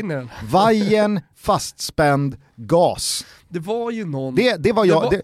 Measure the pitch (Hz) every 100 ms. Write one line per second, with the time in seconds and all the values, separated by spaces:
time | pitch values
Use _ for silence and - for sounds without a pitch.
0 | 208 147 123 - 110 156 214 220 202 214
1 | 208 208 - _ - 185 - - - -
2 | 147 143 139 135 _ - 110 170 165 95
3 | - - - - _ 175 165 226 233 226
4 | 190 139 131 127 247 190 160 226 196 160
5 | 240 202